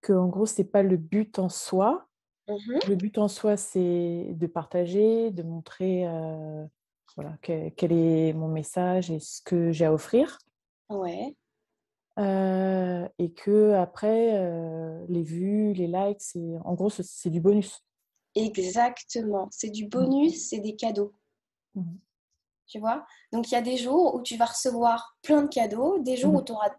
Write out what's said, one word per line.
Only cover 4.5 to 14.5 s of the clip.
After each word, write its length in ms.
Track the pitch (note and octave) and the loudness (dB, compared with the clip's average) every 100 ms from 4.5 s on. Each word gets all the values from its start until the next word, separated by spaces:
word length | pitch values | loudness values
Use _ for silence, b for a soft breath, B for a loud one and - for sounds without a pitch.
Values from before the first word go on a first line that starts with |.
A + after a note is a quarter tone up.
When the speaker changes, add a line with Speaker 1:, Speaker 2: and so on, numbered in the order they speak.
| E3 D#3 F3+ F3 F#3+ A3 A3+ A3+ | -4 -4 -4 0 2 4 4 0
Speaker 1:
de 120 | F3+ | -4
montrer, 640 | E3 E3 D#3+ - F#3 F#3 F3+ | -8 -10 -14 -4 -2 0 -2
euh, 580 | E3 D#3+ D#3 D#3 D#3 D#3 _ _ _ _ - | -4 -6 -8 -10 -12 -14 _ _ _ _ -14
voilà, 220 | D3 D#3+ | -14 -12
que-, 280 | - D#3+ D#3+ - | -6 -6 -6 -2
quel 160 | F3 | 2
est 420 | E3+ E3 D#3+ D#3+ | 4 6 4 2
mon 140 | D#3+ D#3+ | 0 -4
message 640 | D#3+ D3+ - F3+ F#3 E3+ | -4 -4 -2 0 0 0
et 80 | D#3+ | -6
ce 220 | - - | -8 -16
que 300 | - F3 E3+ | -2 2 2
j'ai 140 | D#3+ D#3+ | 4 4
à 80 | |
offrir. 460 | D#3 - A#3 D4+ - _ _ _ _ _ | 4 4 2 2 -2 _ _ _ _ _
Speaker 2:
Ouais. 460 | G#3 F3+ F3+ B3 D4 _ _ _ _ _ _ _ - | -6 -6 -6 -10 -12 _ _ _ _ _ _ _ -4
Speaker 1:
Euh, 880 | G3+ F#3+ F#3+ F#3+ F#3+ F#3+ F3+ F3+ F3 - | 0 2 2 2 2 2 0 -2 -6 -4
et 140 | E3+ | -4
que 400 | E3+ - G#3 G#3+ | -2 2 6 8
après, 640 | G3+ F3 - G#3+ A3+ A#3 G#3 | 6 2 0 2 4 4 2
euh, 680 | F3+ | 0